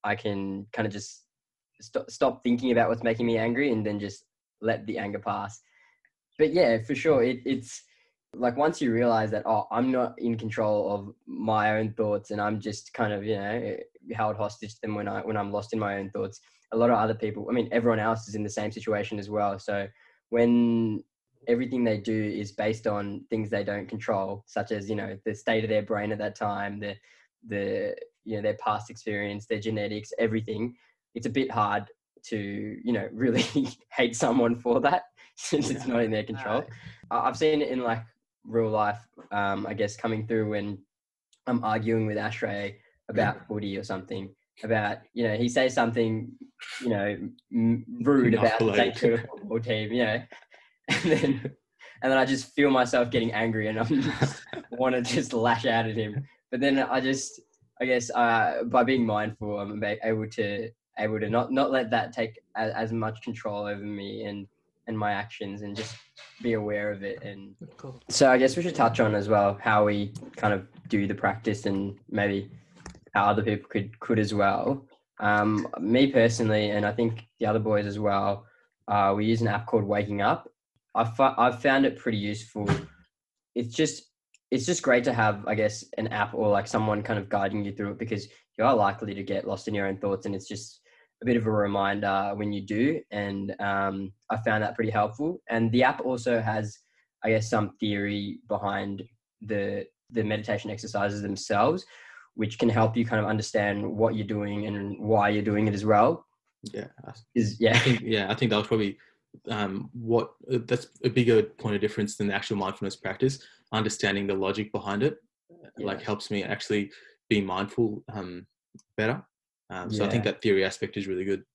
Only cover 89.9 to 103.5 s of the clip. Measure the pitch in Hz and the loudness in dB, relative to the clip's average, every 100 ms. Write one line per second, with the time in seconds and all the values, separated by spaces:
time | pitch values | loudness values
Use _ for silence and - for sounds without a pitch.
89.9 | 98 101 98 - 95 - 104 - - _ | -2 -2 -2 -4 -8 -8 -12 -12 -20 _
90.9 | _ _ _ 123 120 107 107 101 101 98 | _ _ _ 0 2 2 2 2 0 0
91.9 | 101 101 98 101 101 104 104 98 104 135 | 0 0 0 -2 -4 -4 -4 -4 0 0
92.9 | 160 - 104 101 98 98 - 101 98 98 | 0 -6 -6 -4 -4 -6 -4 -2 0 0
93.9 | 98 95 - - 117 113 107 104 - 107 | -2 -8 -12 -6 -2 0 0 0 -2 -2
94.9 | 107 107 110 151 185 - 113 113 120 127 | 0 0 -2 -4 -4 -4 0 2 4 4
95.9 | 123 127 123 120 117 110 107 107 - _ | 2 -4 -2 0 0 0 -2 -4 -10 _
96.9 | _ _ _ 110 110 110 113 101 - 107 | _ _ _ 0 0 2 0 0 -2 -2
97.9 | 101 101 101 101 - _ 104 101 101 101 | 0 -2 -2 -6 -10 _ -4 -2 -2 -4
98.9 | 101 - _ _ _ 107 104 101 101 - | -8 -12 _ _ _ -4 -2 -2 -4 -8
99.9 | _ _ 117 104 107 107 104 107 107 110 | _ _ -2 0 -2 -2 -4 -4 -8 -6
100.9 | 101 101 104 101 95 - 101 120 180 - | -2 -2 -2 -4 -6 -2 2 4 2 -6
101.9 | - - - - - 110 - 117 110 110 | -20 -20 -20 -18 -4 -4 2 2 4 4
102.9 | 117 113 110 104 110 107 | 2 0 0 0 -2 -2